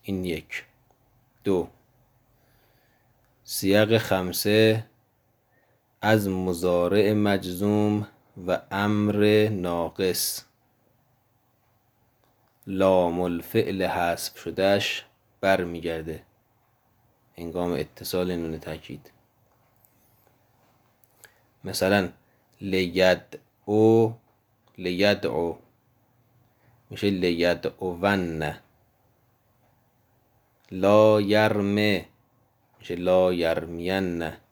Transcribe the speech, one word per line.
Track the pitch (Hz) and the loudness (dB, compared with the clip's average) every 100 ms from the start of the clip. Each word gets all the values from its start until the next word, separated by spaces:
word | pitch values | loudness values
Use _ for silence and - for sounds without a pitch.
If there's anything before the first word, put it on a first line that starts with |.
این | - 98 | -6 -6
یک. | 90 78 - - - _ _ _ _ _ _ _ | -4 -6 -8 -16 -16 _ _ _ _ _ _ _
دو، | - 92 - _ _ _ _ _ _ _ _ _ _ _ _ _ _ _ _ _ | -2 -2 -2 _ _ _ _ _ _ _ _ _ _ _ _ _ _ _ _ _
سیاق | - - 98 101 107 113 | -12 -6 2 2 4 2
خمسه | - 95 90 85 107 107 110 110 - _ _ _ _ _ _ _ _ _ _ _ | 2 -2 -2 -4 2 4 4 2 -4 _ _ _ _ _ _ _ _ _ _ _
از | 104 110 101 | 2 2 2
مضارع | 92 92 87 90 87 87 101 101 | -2 -2 -2 0 2 2 2 2
مجزوم | 107 104 98 92 90 101 104 104 104 104 _ _ - 90 | 2 2 0 -2 -4 0 2 2 0 -4 _ _ -14 -4
و | 90 - | -4 -4
امر | 98 104 104 104 104 104 107 104 | -4 0 0 0 2 4 4 2
ناقص، | 104 90 87 80 - 95 90 - - - _ _ _ _ _ _ _ _ _ _ _ _ _ _ _ _ _ _ _ _ _ - | -2 -4 -4 -4 -2 -4 -2 -6 -8 -14 _ _ _ _ _ _ _ _ _ _ _ _ _ _ _ _ _ _ _ _ _ -8
لام | 95 95 92 87 87 | 0 4 4 2 0
الفعل | 90 87 - 113 - 95 | -2 -4 -4 -2 -2 -2
حذف | 90 90 87 85 - - | -2 -2 -2 -4 -8 -10
شدهش | - 85 95 101 - - - _ _ _ | -10 0 2 2 0 -8 -12 _ _ _
برمیگرده | 98 95 87 85 82 82 80 78 - _ _ _ _ _ _ _ _ _ _ - | 0 2 0 -6 -6 -8 -8 -12 -14 _ _ _ _ _ _ _ _ _ _ -14
هنگام | 85 87 87 | -10 -4 -2
اتصال | 85 - - - 90 90 87 | -2 -6 -10 -6 -4 -2 -4
نون | 82 80 | -6 -8
تأکید. | 82 78 - - - _ _ _ _ _ _ _ _ _ _ _ _ _ _ _ _ _ _ _ _ _ - _ _ _ | -10 -14 -14 -18 -18 _ _ _ _ _ _ _ _ _ _ _ _ _ _ _ _ _ _ _ _ _ -20 _ _ _
مثلاً | - 90 92 101 90 - _ _ _ _ | -10 -2 2 2 2 -8 _ _ _ _
لیدعو، | 101 95 90 87 92 90 - - _ _ - 104 110 113 110 117 _ _ _ _ _ - | -4 -2 -2 2 4 4 -2 -20 _ _ -2 4 6 6 4 -2 _ _ _ _ _ -8
لیدعو | 90 90 101 101 - 65 85 80 _ _ _ _ _ _ _ _ _ _ _ _ _ | -6 2 2 2 -2 -4 -4 -6 _ _ _ _ _ _ _ _ _ _ _ _ _
می‌شه | 107 101 | -4 -2
لیدعون. | 98 90 85 85 85 82 - 92 87 98 98 87 80 73 73 _ _ _ _ _ _ _ _ _ _ _ _ _ _ _ _ _ _ _ _ _ | 0 0 0 0 0 -4 -8 -8 -2 0 0 -2 -4 -6 -8 _ _ _ _ _ _ _ _ _ _ _ _ _ _ _ _ _ _ _ _ _
لا | 95 95 104 107 107 | -2 4 6 6 4
یرمه | 101 107 107 104 101 104 104 95 - _ _ _ _ _ _ _ | 2 2 2 2 0 0 0 0 -4 _ _ _ _ _ _ _
می‌شه | - | -12
لا | 90 90 92 92 | -6 2 4 4
یرمین. | 90 82 80 82 85 87 95 92 85 80 80 _ | 2 -2 -2 -6 -8 -4 -2 -2 -4 -6 -10 _